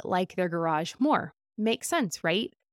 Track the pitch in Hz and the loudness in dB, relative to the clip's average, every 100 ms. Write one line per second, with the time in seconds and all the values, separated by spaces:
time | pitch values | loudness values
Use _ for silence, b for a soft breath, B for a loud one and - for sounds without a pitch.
0 | - 185 185 - 180 165 165 156 165 - | -2 -2 0 -2 -2 0 0 0 -2 0
1 | 285 247 - - _ - 214 226 - 339 | 2 2 0 -10 _ -4 0 0 0 0
2 | 214 - 165 180 - _ _ | 0 -2 0 0 -2 _ _